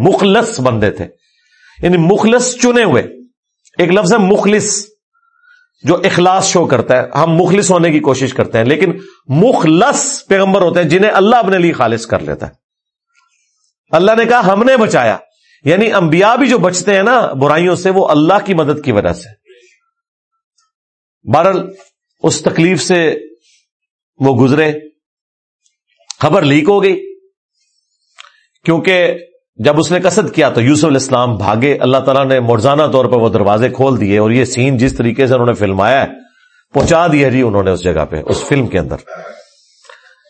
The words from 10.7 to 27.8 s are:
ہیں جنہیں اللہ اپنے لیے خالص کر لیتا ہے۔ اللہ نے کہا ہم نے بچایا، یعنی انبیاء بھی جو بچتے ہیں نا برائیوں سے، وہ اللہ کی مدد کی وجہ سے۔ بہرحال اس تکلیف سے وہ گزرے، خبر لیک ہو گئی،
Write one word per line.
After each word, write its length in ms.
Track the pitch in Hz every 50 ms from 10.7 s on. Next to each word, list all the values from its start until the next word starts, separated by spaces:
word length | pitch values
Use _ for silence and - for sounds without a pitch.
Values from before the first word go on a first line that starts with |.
| 165 175 175
ہیں 60 | 151
جنہیں 220 | 147 185 196 214 160
اللہ 240 | 135 185 208 240 240
اپنے 200 | 220 190 190 185
لیے 140 | 175 170 160
خالص 320 | - 127 113 113 113 -
کر 140 | - - 92 80
لیتا 240 | 73 71 - -
ہے۔ 60 | - - _ _ _ _ _ _ _ _ _ _ _ _ _ _ _ _ _ _ _ _ _ _ _ _ _ _ _ -
اللہ 200 | 160 180 202 220
نے 100 | 226 233
کہا 260 | 226 240 240 226 180 196
ہم 100 | 202 240
نے 120 | 254 269 254
بچایا، 380 | 220 190 175 151 123 113 101 90 - _ _ _ _ _ _ _ _
یعنی 280 | 131 160 190 220 226 220
انبیاء 400 | 208 180 156 147 170 190 208 233
بھی 120 | 254 277 254
جو 100 | 254 233
بچتے 340 | 175 185 180 180 - 202 202
ہیں 80 | 190 196
نا 160 | 220 254 247 202 - - 131
برائیوں 360 | 131 143 147 160 175 180 175
سے، 140 | 165 180 185 185
وہ 160 | 190 185 -
اللہ 380 | 156 147 151 160 190 208 190
کی 80 | - 196
مدد 280 | 165 156 135 151 151 -
کی 80 | 135 117
وجہ 180 | 101 95 87 85
سے۔ 200 | - - - - _ _ _ - _ _ _ _ _ _ _ _ _ _ _ _ _ _ _ _ 1077 _ _ _ _ _ _ _ _ _ _ _ _ _ _ _ _ _
بہرحال 380 | 98 113 147 170 190 190 180 - - - - - _ _ _ _ _ _ _ -
اس 200 | 160 147 - -
تکلیف 400 | 185 - - 165 175 185 160 -
سے 160 | - 185 175 165 151 120 - - - - _ _ _ _ _ _ _ _ _ _ _ _ _ _ _ _ _
وہ 140 | 131 135 135
گزرے، 360 | 113 131 131 127 143 156 156 147 151 - - - _ _ _ _ _ _ _ _ _ _ _ _ _ _ _ _ _ _ _ _ _ _ _ - -
خبر 220 | - 156 160 196 170
لیک 240 | 143 127 156 151 170
ہو 140 | 202 202 190
گئی، 120 | 196 185 - - - - - _ _ _ _ _ _ _ _ _ _ _ _